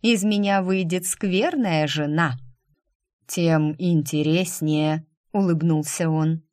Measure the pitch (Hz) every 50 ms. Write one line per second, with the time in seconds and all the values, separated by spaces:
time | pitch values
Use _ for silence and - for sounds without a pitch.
0 | - 226 233 202 185 214 208 202 202 202 196 196 185 185 190 190 185 165 175 185
1 | 180 - - - - 196 180 185 240 339 359 294 240 196 165 156 151 147 143 156
2 | 151 147 151 160 170 151 123 123 - - - _ _ _ _ _ _ _ _ _
3 | _ _ _ _ _ - - 185 170 165 165 156 151 151 151 - 180 175 170 160
4 | 143 - - 151 151 151 156 175 185 175 - - 156 151 156 151 151 156 156 156
5 | 160 _ _ _ _ _ _ 208 196 180 170 160 156 170 160 151 151 151 - -
6 | 175 160 156 156 156 160 160 160 156 _